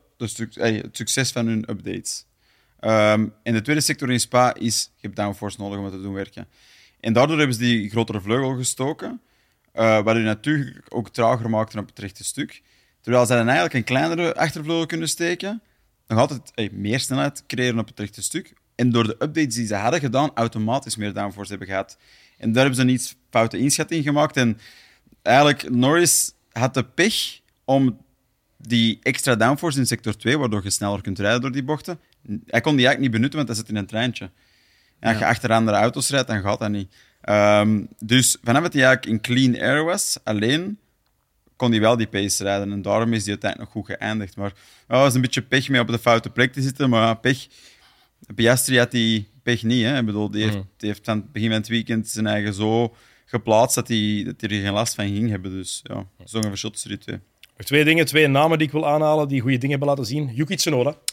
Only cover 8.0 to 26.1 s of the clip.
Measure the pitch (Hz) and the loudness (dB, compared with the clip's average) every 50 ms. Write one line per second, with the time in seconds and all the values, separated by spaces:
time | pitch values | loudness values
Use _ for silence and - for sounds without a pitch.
8 | 113 110 107 104 90 101 113 131 135 131 131 123 127 - - - 131 127 - - | -2 0 -4 -6 -2 0 0 0 0 -2 -4 -4 -4 -4 -4 -2 -4 -4 -4 -6
9 | - 240 254 - _ _ _ _ _ _ _ _ _ _ _ - 110 113 110 107 | -10 -10 -10 -12 _ _ _ _ _ _ _ _ _ _ _ 2 4 4 4 4
10 | 101 110 113 117 110 110 107 107 - 147 156 147 139 - - - _ _ - 120 | 4 2 2 2 2 0 -2 -2 -2 -2 0 0 -2 -6 -10 -18 _ _ -8 -8
11 | 107 - - - 113 113 127 117 113 113 110 107 110 - - 107 98 - _ - | -8 -6 -2 0 2 2 2 2 0 0 0 0 -2 -2 -6 -10 -10 -10 _ -12
12 | 101 98 - - 104 - - 135 - - - - _ _ _ _ _ _ _ _ | -12 -12 -12 -10 -12 -10 -8 -6 -8 -8 -10 -20 _ _ _ _ _ _ _ _
13 | _ 117 123 123 123 107 123 120 113 120 135 165 175 160 - 123 107 - 123 135 | _ 2 4 4 4 4 4 2 4 2 2 2 0 0 0 -2 -2 0 0 0
14 | 156 165 170 170 175 165 - - 160 151 - 160 147 156 170 165 165 - 170 165 | 0 0 0 0 -2 -2 0 0 -2 -2 -2 -6 -4 -2 -2 -2 -2 -2 -4 -4
15 | 160 151 - - 170 170 180 175 185 196 220 226 - _ _ _ _ _ _ _ | -4 -4 -4 -2 -2 -2 -2 -4 -6 -8 -8 -8 -12 _ _ _ _ _ _ _
16 | _ _ 113 110 131 151 147 120 - - _ - 107 98 101 98 98 104 120 135 | _ _ 2 2 2 2 0 -10 -12 -12 _ -6 -6 -6 -6 -6 -2 -2 -2 -2
17 | - - 131 135 143 143 - - - - - 135 127 123 113 113 110 - - - | -2 -2 -2 -2 -2 -4 -6 -10 -14 -8 -4 -2 -2 0 0 -2 -4 -6 -8 -10
18 | 104 101 - - - - - 170 - - _ _ _ _ _ - 123 123 117 117 | -10 -10 -10 -10 -10 -8 -6 -8 -10 -10 _ _ _ _ _ 0 2 4 4 4
19 | 113 104 113 - 135 151 151 160 151 127 110 120 117 104 104 98 104 120 156 170 | 2 0 -2 -4 -4 -4 0 -2 -2 -2 -2 -6 -4 -4 -4 -2 0 0 0 0
20 | 139 127 113 135 147 143 - 117 117 113 - 113 107 110 123 139 - 113 - 107 | -2 0 0 0 0 0 0 -2 -2 -2 -2 -4 -2 -2 -2 -2 -4 -6 -8 -6
21 | 104 104 92 101 101 101 92 101 101 95 101 95 98 92 98 95 98 - - _ | -6 -6 -6 -6 -6 -8 -8 -10 -12 -10 -10 -12 -8 -4 -4 -4 -4 -6 -12 _
22 | _ _ _ _ _ _ _ _ - 113 113 127 135 139 127 127 127 127 127 123 | _ _ _ _ _ _ _ _ -4 0 2 4 4 4 4 2 4 2 2 0
23 | - - - _ _ _ - 117 113 113 - 90 123 143 - - 151 - 165 160 | -2 -8 -12 _ _ _ 2 2 2 2 0 -2 0 0 0 -2 -2 -2 -2 -2
24 | 139 151 143 147 151 147 - 139 123 117 107 - - - - - - _ _ _ | -2 0 2 2 0 2 2 2 2 2 0 -2 -10 -20 -20 -20 -20 _ _ _
25 | _ _ _ _ _ 101 120 139 147 147 143 - - - 123 120 127 135 156 170 | _ _ _ _ _ 4 6 6 6 6 4 2 -2 -2 0 2 4 4 4 4
26 | 175 - | 4 4